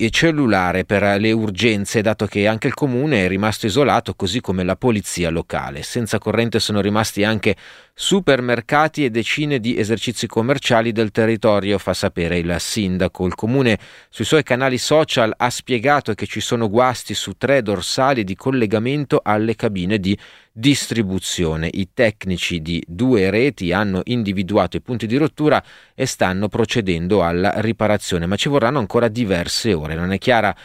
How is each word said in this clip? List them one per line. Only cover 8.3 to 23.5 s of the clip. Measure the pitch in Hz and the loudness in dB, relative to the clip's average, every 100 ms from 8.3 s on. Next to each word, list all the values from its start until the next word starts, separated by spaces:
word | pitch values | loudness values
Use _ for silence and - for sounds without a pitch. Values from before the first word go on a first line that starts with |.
| 131 123 117 - 147 156 - 135 | 2 2 -2 0 2 2 0 -2
e | |
decine | 113 107 - 147 139 | 0 -2 -2 -2 -2
di | 113 - | 0 -2
esercizi | 104 113 - - 117 | -2 -2 -4 -4 -2
commerciali | - 117 139 - 113 117 | 0 0 0 2 2 2
del | 110 107 | 0 0
territorio, | - 110 110 113 101 98 98 | 2 2 2 2 2 2 -2
fa | - | -2
sapere | 90 98 - 85 87 | -2 -2 -2 -2 0
il | 85 87 | -2 -4
sindaco. | - 117 95 92 90 - 92 | -4 -2 -2 0 -2 -2 -4
Il | - | -2
comune | 110 135 127 104 - - - | -2 2 2 0 -4 -20 -20
sui | - 117 | -8 0
suoi | 156 | 0
canali | - 123 135 123 | 2 0 0 -2
social | - 151 151 - 110 - | 2 2 2 2 0 0
ha | 123 | -2
spiegato | - - 123 127 147 - | -2 -4 -2 2 0 0
che | 101 104 | -6 -6
ci | 110 | -6
sono | - 120 110 | -4 -2 0
guasti | 110 127 117 - | 2 2 0 -6
su | 104 - 95 | -8 -8 -4
tre | - 139 | 0 2
dorsali | 107 95 - - 131 131 | 2 -2 -2 0 2 2
di | 98 98 | -2 -4
collegamento | 131 131 110 107 120 147 139 147 | -2 0 0 0 0 -2 0 0
alle | - 107 113 107 | 2 0 0 -2
cabine | 117 98 87 107 | -2 -2 0 0
di | 92 101 - - _ | 0 -2 -4 -20 _
distribuzione. | 110 123 135 - 117 98 95 - - 82 78 82 | -2 2 2 0 -2 -2 -2 -4 -2 -2 -2 -4
I | - 92 | -4 -6
tecnici | - 113 - 95 87 - 87 | 0 0 0 -6 -4 -4 -4
di | 78 85 - | -4 -4 -6
due | 87 127 120 95 | -2 2 4 4
reti | 104 139 | 2 0